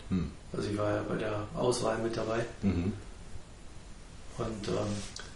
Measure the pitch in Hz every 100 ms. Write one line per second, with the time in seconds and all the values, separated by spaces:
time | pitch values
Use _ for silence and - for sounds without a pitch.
0 | - 95 71 - - - 98 101 104 104
1 | 104 - 110 104 104 - 127 120 110 113
2 | 113 113 110 113 117 - 101 85 92 -
3 | - - - - - - - - - -
4 | - - - - 113 107 101 107 104 101
5 | - - -